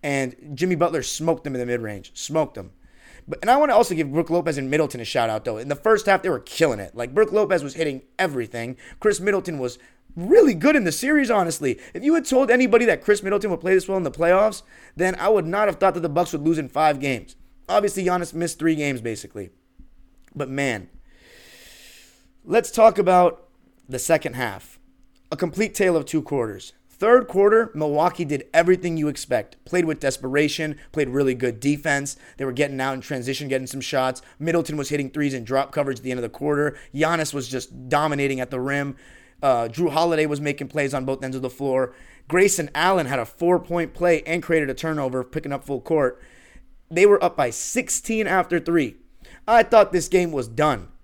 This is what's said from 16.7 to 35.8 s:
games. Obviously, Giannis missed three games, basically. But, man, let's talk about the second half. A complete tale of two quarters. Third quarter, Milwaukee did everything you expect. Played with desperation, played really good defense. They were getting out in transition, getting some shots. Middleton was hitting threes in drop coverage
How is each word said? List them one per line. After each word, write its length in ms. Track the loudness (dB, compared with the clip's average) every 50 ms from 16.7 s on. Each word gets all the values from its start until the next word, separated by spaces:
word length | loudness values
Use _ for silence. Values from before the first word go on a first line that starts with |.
| -2 2 2 2 2 2
games. 360 | -2 -4 -4 -4 -8 -14 -20 -20 -20 -20 _ -20 -8 0
Obviously, 360 | 0 2 2 0 -2 -2 0
Giannis 280 | 0 0 0 -2 -6 -6
missed 240 | -6 -4 -4 -4
three 160 | -2 0 0 0
games, 260 | 2 0 -2 -4 -4
basically. 520 | -6 -6 -8 -8 -12 -14 _ -14 -14 -14 _ _ _ _ _ -20 -20 -20 -20 -20 -20 -20 _ _ -20 _ _
But, 160 | -10 -8 -6
man, 400 | -4 -4 -4 -4 -4 -6 -10 -16 -20 -20 -20 -20 -20 _ -20 -20 -20 -20 -20 -20 -20 -20 -20 -20 -20 -20 -20 -20 -20 -20 -20 -20 _ _ _ _ _ _ _
let's 280 | 0 0 0 0 0
talk 260 | 4 6 6 6 8
about 520 | 6 2 4 6 6 6 4 2 -2 -20 _ _ _ _ _ _ _ _
the 120 | -10 -10 -8
second 340 | 0 0 0 0 0 -4 -6
half. 440 | -4 -6 -6 -6 -10 -16 -20 -20 -20 -20 _ _ _ -20 _ _ _ _ _
A 60 | -6
complete 380 | -4 -4 -4 -2 -2 -4 -4 0
tale 200 | 0 2 2 2
of 100 | 0 -2
two 180 | 0 -4 -4 -2
quarters. 500 | -2 -4 -4 -2 -4 -6 -12 -16 -20 _ _ _ _
Third 380 | _ _ 4 6 6 6 6
quarter, 420 | 4 2 4 4 6 6 4 2 0 -4
Milwaukee 500 | -4 -2 0 2 2 2 2 0 -2 -4
did 220 | -4 -4 -6 -6 0 2
everything 420 | 2 4 4 2 2 2 -4 -4
you 120 | -2 -2 -2
expect. 540 | -4 -6 -6 -2 -2 -2 -2 -6 -16 _ _
Played 200 | -4 0 0 0
with 140 | 0 -2 -2
desperation, 800 | -2 -4 -4 -2 -6 -2 0 2 2 0 0 -4 -6 -6 -8 -10 -14 -8
played 180 | -4 -2 -2 0
really 260 | 0 0 2 2 0
good 240 | 0 -2 -4 -4 -2
defense. 580 | 0 0 0 0 0 -2 -2 0 -2 -6 -10 -14 -18 -20 -10
They 80 | -6 -6
were 80 | -6 -2
getting 280 | -2 -2 -2 -2 -4
out 140 | -4 -4 -4
in 60 | -6
transition, 480 | -8 -8 -8 -6 -4 -6 -6 -6 -6 -4
getting 180 | -4 -4 -4
some 140 | -6 -10 -10
shots. 420 | -8 -4 -2 0 0 0 -2 -6 -14 -20 -14 _
Middleton 380 | -4 0 0 0 0 -2 -4
was 120 | -6 -4 -4
hitting 220 | -4 -4 -4 -4
threes 240 | -4 -2 -2 -2 -2
in 80 | -4 -6
drop 280 | -2 0 0 0 0
coverage 280 | -2 -4